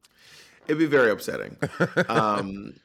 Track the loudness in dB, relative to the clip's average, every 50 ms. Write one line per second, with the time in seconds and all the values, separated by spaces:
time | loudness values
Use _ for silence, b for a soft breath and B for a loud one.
0 | _ _ b b b b b b b b b b b -4 -2 0 2 4 4 6
1 | 6 6 4 2 -2 -6 -6 -6 -8 -10 -8 -6 -6 -6 -2 -2 -2 -2 0 -2
2 | -2 0 2 2 2 2 2 0 -2 -6 -8 -10 -12 -14 -16 -18 _